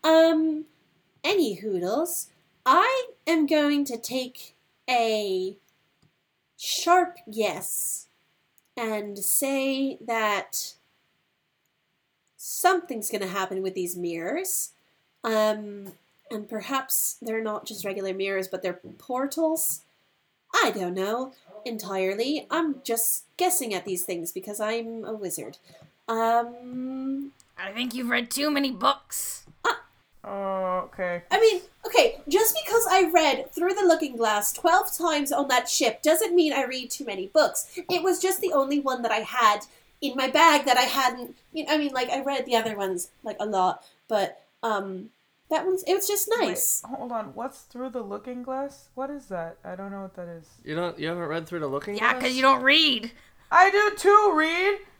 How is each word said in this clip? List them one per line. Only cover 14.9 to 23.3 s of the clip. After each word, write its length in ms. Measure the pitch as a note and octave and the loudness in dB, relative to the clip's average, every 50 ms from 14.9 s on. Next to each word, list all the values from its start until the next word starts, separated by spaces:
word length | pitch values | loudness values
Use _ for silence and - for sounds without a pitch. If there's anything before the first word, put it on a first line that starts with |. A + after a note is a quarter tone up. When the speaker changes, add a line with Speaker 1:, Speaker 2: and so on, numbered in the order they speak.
| _ _ _ _ _ _ - | _ _ _ _ _ _ -4
Speaker 1:
Um, 680 | A3+ A3 G#3+ G#3+ G#3+ G#3+ G#3+ G#3 G#3 G3+ G3+ G3 F#3+ F#3 _ _ _ _ _ _ - | 0 2 2 2 2 0 -2 -6 -12 -12 -14 -14 -16 -18 _ _ _ _ _ _ -12
and 180 | A#3 G#3+ G#3 - | -10 -10 -10 -8
perhaps 680 | A3+ G#3+ - - C#4 C4+ C4 - - - - - - - | -10 -10 -6 -4 -4 -4 -4 -2 -2 -2 -2 -2 -4 -8
they're 220 | A#3 A3+ A3 A3 A3+ | -8 -6 -6 -4 -4
not 220 | G#3+ G#3+ - - | -4 -6 -6 -8
just 200 | - A3 G3+ - | -12 -12 -10 -8
regular 280 | G3+ F#3+ G#3 F#3+ F#3+ F#3 | -8 -6 -6 -6 -6 -4
mirrors, 340 | F#3+ F#3+ G3 G3 F#3+ F#3+ F#3+ | -4 -4 -2 -2 -4 -4 -6
but 140 | - F3+ | -8 -6
they're 180 | - F#3 F3 - - - - - | -6 -6 -6 -6 -14 -20 -20 -20
portals. 840 | - - B3 B3 C4+ C#4 - D#4+ E4 D#4 D#4+ D#4+ - - - - _ _ _ _ _ _ _ _ _ _ _ _ _ _ - | -10 -8 -4 -4 -4 -4 -2 0 0 0 0 0 -2 -4 -4 -6 _ _ _ _ _ _ _ _ _ _ _ _ _ _ 0
I 180 | A#4 A4 B3 | 2 2 2
don't 220 | F#3+ G3+ F#3 F3+ F3+ | 0 -2 -4 -4 -2
know 400 | F#3 F#3 G3+ A3 B3 C4 C4 - _ _ - - - - | -4 -2 -2 -2 -4 -4 -8 -10 _ _ -20 -20 -14 -12
entirely. 800 | B3 A#3 G#3+ F3+ F#3 G3 F#3+ F#3+ F#3+ G3 G3+ A#3 C4 D4+ D4+ - - | -10 -10 -10 -8 -6 -2 -2 0 -2 0 -2 -2 -2 -2 -4 -4 -2
I'm 300 | C4+ D#4+ E4+ D#4 C4+ - - | -2 0 0 0 -2 -4 -4
just 400 | - A3+ A#3 - - - - - _ | -4 -2 -2 0 -2 -2 -4 -6 _